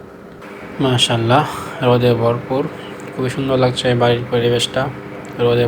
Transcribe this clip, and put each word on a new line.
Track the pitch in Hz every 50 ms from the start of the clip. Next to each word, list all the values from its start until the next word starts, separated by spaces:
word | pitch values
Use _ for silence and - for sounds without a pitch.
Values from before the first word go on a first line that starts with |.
| - - - - - - - - - - - - - - - - 143
মাশাআল্লাহ, | 131 127 120 - - 123 117 113 113 123 143 151 - - - - - - - 131 123
রোদে | 123 123 123 123 117 113
ভরপুর, | 117 117 120 120 - - 131 135 143 151 - - - - - - - - -
খুবই | - 127 123 -
সুন্দর | - 135 135 135 127 127
লাগছে | 123 123 - - 127 123 120
বাড়ির | 123 120 120 120 120 -
পরিবেশটা, | 123 120 117 120 120 120 - - - 131 135 139 - - - - - - - - - - 120
রোদে | 120 120 120 120